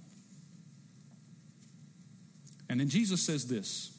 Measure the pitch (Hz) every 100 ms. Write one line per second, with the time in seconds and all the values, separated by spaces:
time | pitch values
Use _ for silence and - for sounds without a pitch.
0 | - - - - - - - - - -
1 | - - - - - - - - - -
2 | - - - - - - - 123 139 180
3 | 220 180 - 151 123 120 95 - -